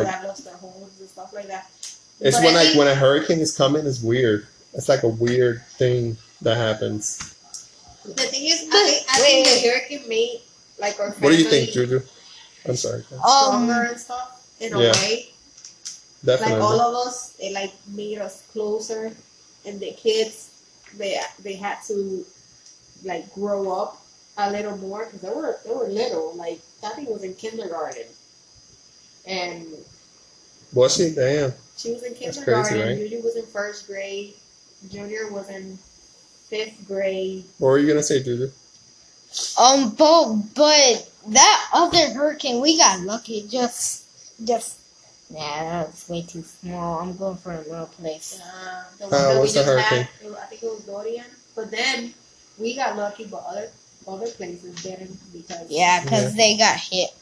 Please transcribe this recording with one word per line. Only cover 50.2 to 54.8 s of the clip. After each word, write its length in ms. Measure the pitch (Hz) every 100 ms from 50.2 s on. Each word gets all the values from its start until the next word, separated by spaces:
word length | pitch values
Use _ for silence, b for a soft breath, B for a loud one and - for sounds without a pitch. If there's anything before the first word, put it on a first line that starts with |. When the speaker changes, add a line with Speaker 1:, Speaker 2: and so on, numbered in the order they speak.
Speaker 2:
it 60 | -
wa-, 60 | -
I 40 | -
think 160 | 220
it 60 | 226
was 80 | 208
Dorian. 440 | 196 202 220 240 247 - _ 226
But 140 | 214
then 420 | 226 262 240 233 - _ _ _ 202
we 180 | 233 262
got 220 | 233 208
lucky, 280 | 202 214 202
but 180 | 185 175
other, 220 | 202 226 _ _ _ 190
other 200 | 196 233
places 540 | - 175 175 180 170